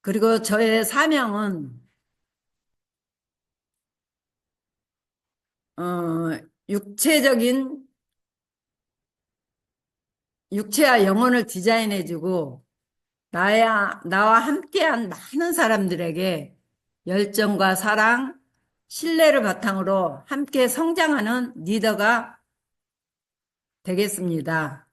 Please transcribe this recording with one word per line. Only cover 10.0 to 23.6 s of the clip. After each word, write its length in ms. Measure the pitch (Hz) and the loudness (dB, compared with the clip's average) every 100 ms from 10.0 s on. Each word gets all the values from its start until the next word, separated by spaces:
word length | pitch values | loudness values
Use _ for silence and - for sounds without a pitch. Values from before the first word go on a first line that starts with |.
| _ _ _ _ _ | _ _ _ _ _
육체와 520 | 202 208 - 294 240 | -8 -4 2 4 6
영혼을 420 | 196 196 240 247 214 | 4 4 2 2 0
디자인해주고 1160 | 185 185 226 220 202 165 165 165 185 147 123 _ _ _ _ _ _ _ | -4 0 0 0 -4 -6 -6 -4 -4 -4 -10 _ _ _ _ _ _ _
나야, 720 | 170 190 214 226 220 202 - | 0 2 4 4 2 0 -4
나와 340 | 175 190 214 226 | -4 2 6 4
함께한 720 | 240 302 - 392 330 233 214 | 4 -4 -2 0 0 0 -4
많은 440 | 160 - 269 339 | -10 -8 -4 -2
사람들에게 1040 | 339 262 214 190 170 170 165 185 165 139 _ _ _ _ _ - | 0 2 2 0 -2 -4 -4 -4 -4 -8 _ _ _ _ _ -4
열정과 680 | 185 202 202 208 202 190 | -2 -2 0 0 2 2
사랑, 640 | 185 202 214 214 240 262 - _ _ _ _ _ | 2 0 2 2 2 -2 -10 _ _ _ _ _
신뢰를 540 | - 320 330 320 277 | -10 -4 4 4 4
바탕으로 800 | 214 185 226 190 185 196 170 139 - | 0 -2 -4 -2 0 0 0 -6 -10
함께 420 | 277 285 269 247 | -8 -4 0 0
성장하는 840 | 254 330 339 320 285 214 247 247 - | 0 -2 0 0 0 0 -2 -4 -8
리더가 840 | 160 214 220 202 208 233 226 - _ _ _ _ _ _ _ _ _ _ _ _ | -4 0 0 0 2 0 -2 -18 _ _ _ _ _ _ _ _ _ _ _ _